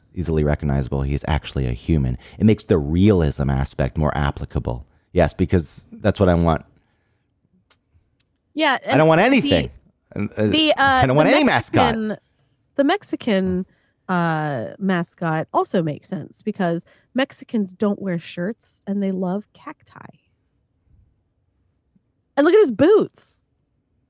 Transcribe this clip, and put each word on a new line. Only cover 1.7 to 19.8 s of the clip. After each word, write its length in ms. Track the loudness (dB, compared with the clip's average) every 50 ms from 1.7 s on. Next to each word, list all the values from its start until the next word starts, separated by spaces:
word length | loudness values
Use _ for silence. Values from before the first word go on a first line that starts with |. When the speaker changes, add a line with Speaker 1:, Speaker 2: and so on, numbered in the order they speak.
| -4
Speaker 1:
human. 440 | -6 -2 0 0 0 0 -2 -4 -6 -10 -14 -6 0
It 60 | 2
makes 180 | 2 2 2 0
the 140 | 0 0
realism 720 | 0 0 0 2 2 4 4 4 4 2 0 0 -2 -2 -2
aspect 480 | 0 -2 -2 -4 -4 -4 -4 -4 -2
more 200 | -2 -2 -2 -2
applicable." 720 | -2 -2 -2 -4 -6 -8 -8 -6 -6 -4 -6 -8 -8 -10 _ _ _ _ _
Yes, 220 | 0 0 0 2 0
because 560 | -2 -2 0 0 -2 -2 -2 -10 -14 -16 -18
that's 300 | -10 -4 -2 -2 0 2
what 80 | 2 2
I 60 | 4
want. 280 | 2 2 2 0 -2 -4 _ _ _ _ _ _ _ _ _ _ _ _ _ _ _ _ _ _ _ _ _ _ _ _ _ _ _ _ _ _ -20 -20 _ _ _ _ _ -6
Speaker 2:
Yeah, 260 | -2 0 0 0 0 -2 0
Speaker 1:
I 60 | 2
don't 100 | 4 4
want 140 | 6 6 4
Speaker 2:
and 100 | 4 4 4
the 40 |
Speaker 1:
anything. 320 | 2 2 2 0 0 0 -2 -8 -16 _ _ _ _ _ _ -8
Uh, 320 | -8 -6 -6 -2 -2 0
Speaker 2:
the, 240 | 2 2 2 2 2
uh, 100 | 2 2
Speaker 1:
I 240 | 2 2 4 4 4
don't 100 | 4 4
want 140 | 4 4 4
Speaker 2:
the 60 | 4
Speaker 1:
any 80 | 4 4
mascot. 520 | 2 2 0 0 0 2 2 2 2 0
Speaker 2:
Mexican, 220 | -2 -4 -6 -8 -8 _ _ _ _ _ _ _ _ _ _ _
the 100 | 0 0
Mexican, 800 | 2 0 -2 -4 -8 -10 -6 -2 0 0 0 0 0 -2 -4 -4 _ _ _ _ _ _ _ _ -4
uh, 600 | -2 0 0 0 0 -2 -2 -4 -4 -6 -6 -8 -8 -6
mascot 680 | -2 -2 0 -2 -2 -6 -8 -6 -4 -4 -2 -4 -4 -2 -2
also 300 | -2 -2 0 0 -2 -2
makes 260 | -2 -4 -8 -12 -12
sense 320 | -12 -12 -12 -12 -16 -12
because 420 | -10 -8 -4 -2 -2 -2 -2 -4 -6 _ _ _ _ _ -4
Mexicans 600 | -4 -4 -4 -4 -16 -12 _ -4 -4 -4 -4 -4
don't 260 | -4 -2 -2 -2 -4
wear 160 | -6 -6 -6
shirts 640 | -6 -8 -10 -10 -8 -8 -8 -8 -10 -14 -18 -18 -14 -10
and 160 | -8 -6 -4 -4
they 80 | -4
love 360 | -4 -4 -4 -4 -4 -6 -8 _ _
cacti. 540 | _ -20 -20 -20 _